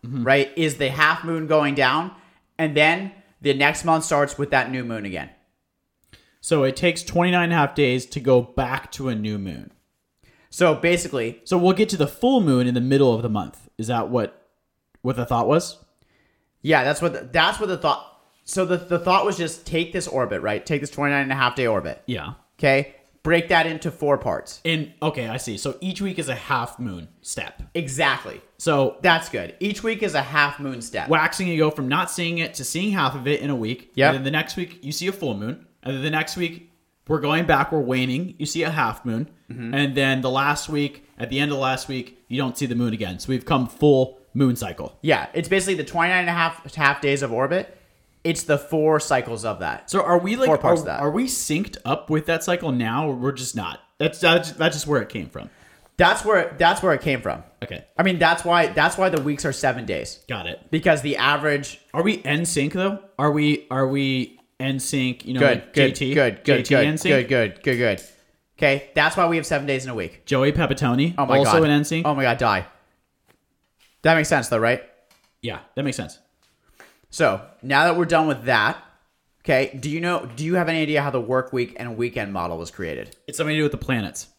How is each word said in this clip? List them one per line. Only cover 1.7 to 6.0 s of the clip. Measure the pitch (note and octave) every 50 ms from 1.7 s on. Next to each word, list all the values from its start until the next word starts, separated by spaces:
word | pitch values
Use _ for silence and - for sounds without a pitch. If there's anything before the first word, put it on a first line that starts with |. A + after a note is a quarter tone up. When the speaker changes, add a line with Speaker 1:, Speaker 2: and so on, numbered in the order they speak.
| C#3
Speaker 2:
down. | C3+ C3+ B2+ C3+ D#3 E3+ F#3 - - _ _ _ _ _ _ _ -
And | D#3+ D#3 C#3+
then | D3+ D3+ D#3+ E3+ F#3 G3 F#3+ - - _ _ _ _
the | - C#3+ C3+
next | C3+ C#3+ D3 D3+ - -
month | F3 D#3+ D#3+ D#3
starts | - D#3+ C#3+ C#3+ C#3+ -
with | - C#3+ C#3+
that | C#3 C3 B2 A#2
new | C3 B2+ B2
moon | A#2 A2+ A2 G2+
again. | G2 F2+ E2 C#2 - - _ _ _ _ _ _ _ _ _ _ _ _ _